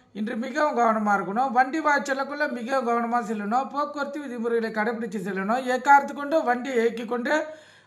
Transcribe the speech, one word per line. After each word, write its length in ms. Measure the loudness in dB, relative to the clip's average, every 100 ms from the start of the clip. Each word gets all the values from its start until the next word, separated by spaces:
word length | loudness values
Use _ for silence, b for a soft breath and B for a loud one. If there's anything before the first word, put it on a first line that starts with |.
| B
இன்று 220 | -8 -6 -4
மிகவும் 420 | -4 0 0 2
கவனமா 340 | 2 2 2
இருக்கணும். 400 | 2 0 0 2
வண்டி 280 | 2 2 2
வாகன 240 | 2 2
செல்லக்குள்ள 480 | 0 -4 -4 -2 -4
மிகவும் 360 | -4 -2 -2 0
கவனமா 300 | 0 0 -2
செல்லணும். 520 | -2 -4 -2 -2 -2
போக்குவரத்து 500 | -4 -4 -4 -6 -6
விதிமுறைகளை 520 | -8 -4 -2 0 0
கடைபிடிச்சு 480 | -2 -2 -2 -6 -6
செல்லணும். 440 | -6 -4 -2 -2
எக்காரத்து 500 | 0 0 8 6 6
கொண்டு 300 | -6 0 0
வண்டியை 340 | 2 0 0 2
இயக்கி 280 | 2 0 -6
கொண்டு 400 | -4 0 0 -2 B B B